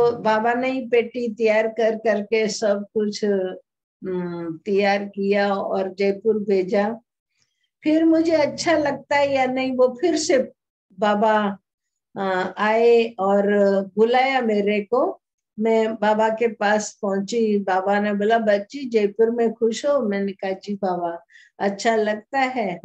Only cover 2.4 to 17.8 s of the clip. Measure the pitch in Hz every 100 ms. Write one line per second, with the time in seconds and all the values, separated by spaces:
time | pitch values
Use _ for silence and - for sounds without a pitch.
2.4 | 214 - 214 202 202 220 208 208 208 196
3.4 | 185 - - _ _ _ 185 180 175 170
4.4 | 170 160 214 196 202 202 202 202 196 202
5.4 | 202 196 - 190 190 185 196 196 226 214
6.4 | 202 196 180 202 208 233 _ _ _ _
7.4 | _ _ _ _ 302 320 330 320 330 311
8.4 | 277 226 339 311 285 262 - 285 285 269
9.4 | 254 262 262 254 254 - 349 311 - 262
10.4 | - - _ _ _ 185 208 208 220 214
11.4 | 202 196 _ _ _ _ _ - 196 185
12.4 | 190 - 214 226 240 233 226 - 196 202
13.4 | 202 202 196 196 196 208 226 254 262 262
14.4 | 226 208 202 208 208 247 359 - _ _
15.4 | _ 214 226 226 220 220 208 214 220 220
16.4 | 233 214 208 214 208 - 202 196 196 233
17.4 | 220 202 196 185